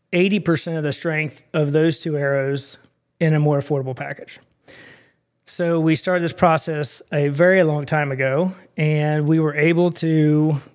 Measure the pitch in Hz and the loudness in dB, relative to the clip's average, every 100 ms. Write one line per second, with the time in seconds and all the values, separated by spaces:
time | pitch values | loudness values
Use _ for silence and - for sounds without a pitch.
0 | _ 175 190 202 170 160 175 160 147 - | _ 0 0 0 0 -2 -2 -4 -4 -4
1 | 170 156 151 - _ 165 143 156 165 - | -4 -4 -6 -10 _ -2 2 2 2 0
2 | 165 147 139 139 135 139 - - _ _ | -4 -4 -2 -2 -2 -4 -8 -14 _ _
3 | _ - 160 156 151 143 - 139 131 123 | _ -2 2 2 2 0 -2 -4 -4 -8
4 | 143 - - - _ _ - - - - | -10 -12 -16 -20 _ _ -20 -20 -20 -20
5 | _ _ _ _ - - 170 165 160 156 | _ _ _ _ -12 -4 0 2 2 0
6 | 185 180 170 - 175 - - 151 139 - | 0 -2 -2 2 2 2 -2 -6 -6 -8
7 | - 151 143 143 180 190 156 147 135 151 | -6 -2 0 2 4 4 2 0 -2 -2
8 | 143 135 135 143 185 185 - - 151 151 | -2 -2 0 0 -2 -4 -12 -4 0 0
9 | 151 151 147 160 156 147 160 170 175 170 | 0 0 2 2 0 2 2 2 0 0
10 | 160 156 151 151 156 143 - | 0 2 4 4 2 -2 -6